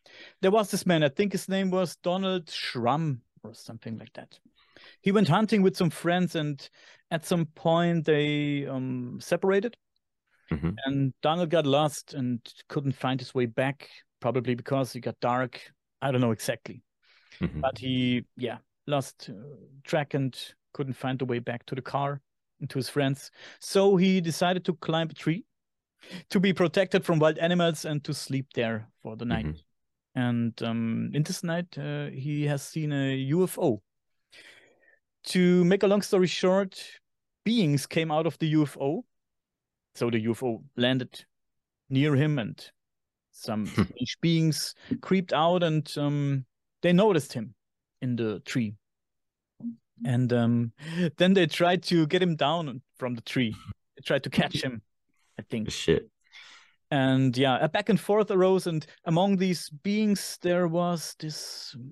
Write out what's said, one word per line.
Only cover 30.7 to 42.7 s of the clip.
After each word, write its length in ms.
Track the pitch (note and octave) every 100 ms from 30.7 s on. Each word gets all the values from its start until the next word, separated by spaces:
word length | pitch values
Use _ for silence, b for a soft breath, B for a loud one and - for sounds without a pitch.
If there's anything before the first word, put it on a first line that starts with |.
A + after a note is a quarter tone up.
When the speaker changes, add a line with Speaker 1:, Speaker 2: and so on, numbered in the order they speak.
| A2+ A2+ A2+ A2+
Speaker 1:
in 100 | C#3+
this 200 | D3+ F#3
night, 340 | F3 E3+ F3 -
uh, 300 | D3 D3 C#3+
he 360 | C3+ C#3 D3 D3
has 160 | C#3+
seen 300 | - D#3+ D3+
a 240 | C#3+ C3+ C3+
U 280 | C3+ E3
F 140 | F#3 -
O. 240 | E3+ G#2+ - _ _ _ _ b b b b b b b _ _ -
To 380 | F#3 F3+ F3+ F3
make 180 | G3
a 40 | G3+
long 140 | G3+
story 260 | - G3 F3+
short, 540 | - F#3 F#3+ G3 - - - _ _ _ _
beings 420 | G3+ A#3+ D#3+ C#3+ -
came 260 | E3+ D#3+
out 140 | D3+ E3
of 120 | -
the 80 | D#3+
U 160 | D#3
F 140 | C#3+ -
O. 260 | C#3 F#3 - _ _ _ _ _ _ _ _ -
So 140 | A#2+
the 100 | A#2
U 100 | A2
F 120 | A2+
O 200 | B2+ A2+ - -
landed 480 | B2 C3 B2+ - - _ _ _ _ _ -
near 260 | C3 D3+ C3+
him, 240 | D3+ D3
and 320 | G2+ - -